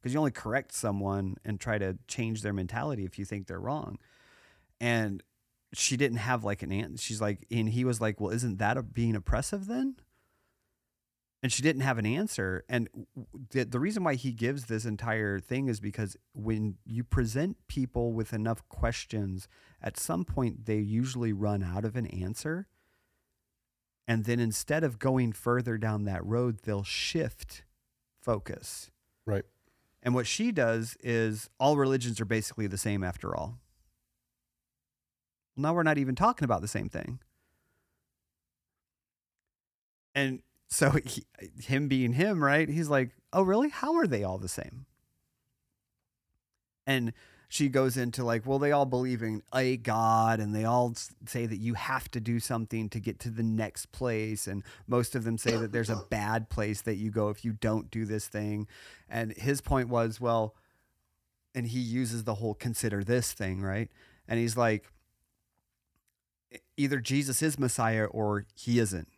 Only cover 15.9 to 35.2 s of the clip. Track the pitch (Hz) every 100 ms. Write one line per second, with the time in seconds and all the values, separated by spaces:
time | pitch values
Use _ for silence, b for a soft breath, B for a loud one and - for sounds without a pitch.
15.9 | 101 104 - _ - 107 110 107 95 -
16.9 | 113 123 - 117 117 175 - _ - 127
17.9 | 123 120 113 107 110 110 113 - - 113
18.9 | 117 - 110 98 95 - b b b -
19.9 | - - 170 175 - 123 - 113 107 104
20.9 | 110 131 127 117 101 104 104 90 90 110
21.9 | 123 107 92 90 110 151 165 202 _ _
22.9 | _ _ _ _ _ _ _ _ _ _
23.9 | _ - 113 107 120 117 104 - 151 156
24.9 | 113 135 131 120 107 - 120 120 113 110
25.9 | 107 104 92 85 117 123 107 - 101 98
26.9 | - - 165 135 - - - - _ _
27.9 | _ _ _ - 110 - - - - -
28.9 | _ _ _ - 101 - _ _ _ _
29.9 | _ 123 127 113 - 233 190 117 113 113
30.9 | - 123 117 113 107 - _ 135 147 135
31.9 | 135 120 110 107 110 104 - 104 95 110
32.9 | 104 92 - - 50 92 120 _ _ _
33.9 | _ _ _ _ _ _ _ _ _ _
34.9 | _ _ _